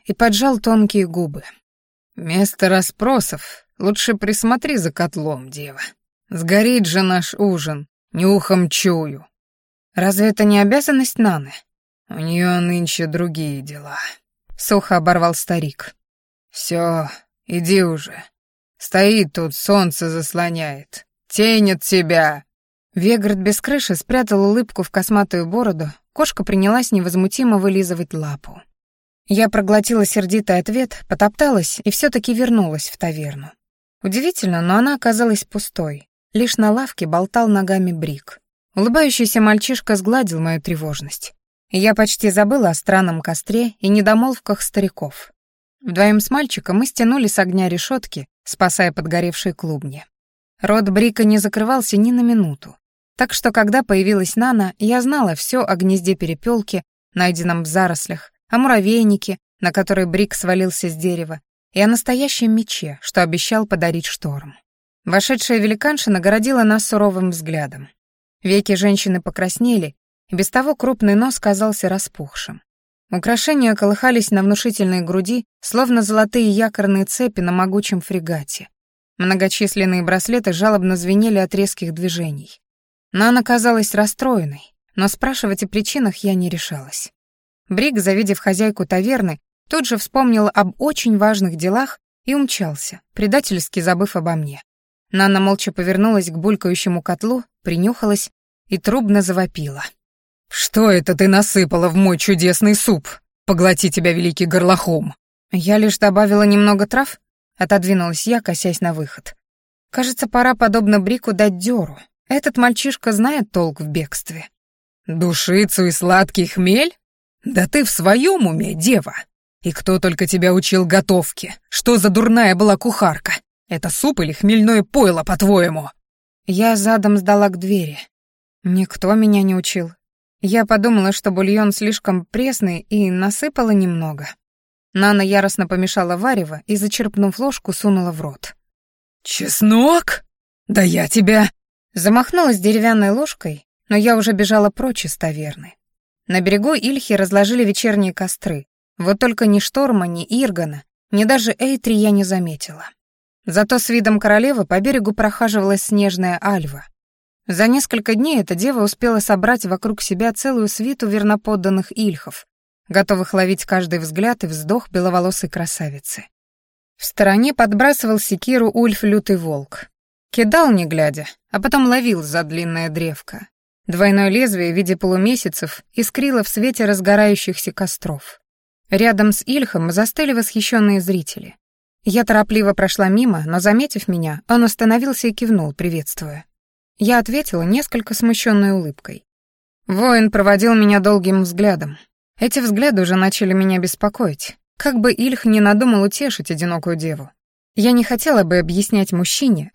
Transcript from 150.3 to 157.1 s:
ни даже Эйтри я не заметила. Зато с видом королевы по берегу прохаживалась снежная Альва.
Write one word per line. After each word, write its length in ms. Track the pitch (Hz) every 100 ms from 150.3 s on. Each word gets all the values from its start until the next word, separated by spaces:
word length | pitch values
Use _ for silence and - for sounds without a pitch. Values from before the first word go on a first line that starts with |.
| 233 262 175 160 147 _ _ _
ни 120 | 202
даже 300 | 220 262 220 -
Эйтри 380 | 262 269 -
я 160 | 220 208
не 140 | 202
заметила. 600 | 190 190 175 151 - 156 - _ _ _ _ _ -
Зато 320 | 175 208 247
с 100 | -
видом 320 | 233 220 214
королевы 440 | 214 208 254 262 180
по 120 | 247
берегу 320 | 233 262 208
прохаживалась 680 | 214 220 - 226 208 196 196
снежная 560 | - 208 202 185 185 175
Альва. 420 | 196 196 147 139 - _ _